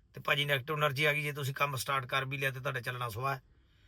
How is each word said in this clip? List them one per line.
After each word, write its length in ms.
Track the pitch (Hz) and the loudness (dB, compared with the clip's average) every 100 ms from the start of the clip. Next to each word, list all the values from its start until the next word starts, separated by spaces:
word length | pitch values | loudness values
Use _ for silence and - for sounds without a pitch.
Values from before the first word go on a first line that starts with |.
| _ | _
ਤੇ 80 | - | -6
ਭਾਜੀ 240 | 139 143 143 | 0 2 4
ਨੈਗੇਟਿਵ 300 | 139 120 151 | 2 2 2
ਏਨਰਜੀ 300 | 151 135 151 | 2 4 2
ਆ 80 | |
ਗਈ, 80 | 147 | 2
ਜੇ 100 | 147 | 0
ਤੁਸੀਂ 220 | 143 135 | -2 -2
ਕੰਮ 220 | 139 143 135 | 0 0 0
ਸਟਾਰਟ 300 | - 139 123 | 0 0 0
ਕਰ 200 | 139 131 | -2 -2
ਵੀ 120 | 139 | -2
ਲਿਆ 140 | 139 | -2
ਤੇ 80 | 131 | -2
ਤੁਹਾਡਾ 200 | 131 131 | -4 -4
ਚੱਲਣਾ 300 | 117 123 123 | -4 -4 -6
ਸੁਆਹ 260 | 110 135 135 | -2 -2 -4
ਹੈ, 60 | - - _ _ | -8 -20 _ _